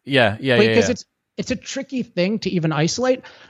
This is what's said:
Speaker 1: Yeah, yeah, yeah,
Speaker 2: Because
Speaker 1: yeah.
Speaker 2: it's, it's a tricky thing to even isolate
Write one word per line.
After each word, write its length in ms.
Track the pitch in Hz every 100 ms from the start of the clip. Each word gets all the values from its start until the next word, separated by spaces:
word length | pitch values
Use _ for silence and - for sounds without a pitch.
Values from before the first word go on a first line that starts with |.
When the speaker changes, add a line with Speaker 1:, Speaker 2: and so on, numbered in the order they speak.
Speaker 1:
Yeah, 320 | - 135 113 104
yeah, 140 | 135 127
yeah, 120 | 214
Speaker 2:
Because 200 | 110 98
Speaker 1:
yeah. 40 |
Speaker 2:
it's, 140 | - - _ _ -
it's 140 | -
a 40 | 247
tricky 460 | - 269 269 262
thing 380 | 214 - 180 220
to 100 | 190
even 220 | 180 160
isolate 500 | 143 165 - 254 254 - -